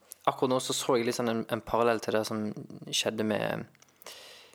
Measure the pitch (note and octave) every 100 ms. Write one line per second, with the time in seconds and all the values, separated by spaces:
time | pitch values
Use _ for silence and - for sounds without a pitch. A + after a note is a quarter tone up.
0 | - - - - C3 B2+ - C3 - B2
1 | A#2 A#2+ A#2+ A2+ - A2 - A2+ A#2+ A2
2 | - G#2+ G#2+ A2 G#2+ - - G2 - -
3 | A2 G#2+ G#2+ G#2 A1 - - _ - _
4 | - - - - -